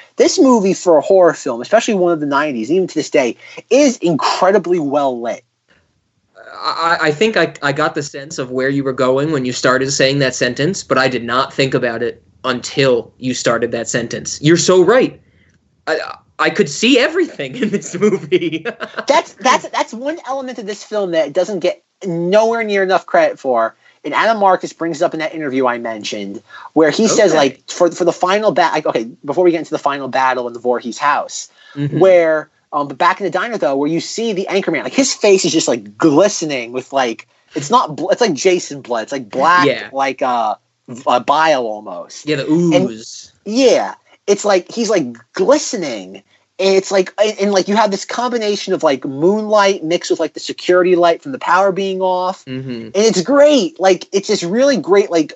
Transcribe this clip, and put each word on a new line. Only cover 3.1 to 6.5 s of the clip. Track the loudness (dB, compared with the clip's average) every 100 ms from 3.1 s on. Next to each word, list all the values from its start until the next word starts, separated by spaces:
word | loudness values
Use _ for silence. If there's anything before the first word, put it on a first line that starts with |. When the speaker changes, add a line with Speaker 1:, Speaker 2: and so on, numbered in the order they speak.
Speaker 1:
day, | 0 0 -4 -14 -12 0
is | 4 4 2
incredibly | 0 0 0 2 4 2 2 -2
well | 0 0 0 -2
lit. | -6 -10 _ _ _ _ _ _ _ _ _ -20 -20